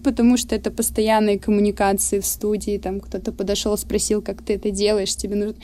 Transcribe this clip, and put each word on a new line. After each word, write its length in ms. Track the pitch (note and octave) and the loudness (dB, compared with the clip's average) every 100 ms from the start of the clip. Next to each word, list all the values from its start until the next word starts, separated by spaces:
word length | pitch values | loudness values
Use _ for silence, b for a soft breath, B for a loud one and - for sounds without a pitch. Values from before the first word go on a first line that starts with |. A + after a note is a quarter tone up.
потому 340 | C#4 A#3+ A#3 B3 | -2 4 4 4
что 180 | - A3 | 2 -4
это 160 | A3 | -2
постоянные 640 | - A3+ - A3 A3 G#3+ G3+ | -4 -2 0 2 4 4 2
коммуникации 840 | - G#3 G#3 G3+ G3 G3 - G3+ | 2 4 2 2 2 2 0 -2
в 60 | - | -2
студии, 520 | - G#3 G#3+ G#3 G3+ | -4 -2 -2 -2 -4
там 220 | F#3+ G3 | -4 -6
кто-то 320 | - F#3+ G3+ | -6 -6 -6
подошел, 460 | - G3 G3+ A3 G#3 | -4 -2 -2 0 -2
спросил, 440 | - G#3 - G#3+ | 0 -2 0 -2
как 200 | - G3 | -2 -6
ты 120 | - | -4
это 180 | G3+ G#3+ | -2 -2
делаешь, 440 | G3 G#3 G#3+ F#3+ - | 0 2 2 0 -4
тебе 200 | F#3+ G#3 | -4 -2
нужно... 200 | G#3 A3+ | -2 -6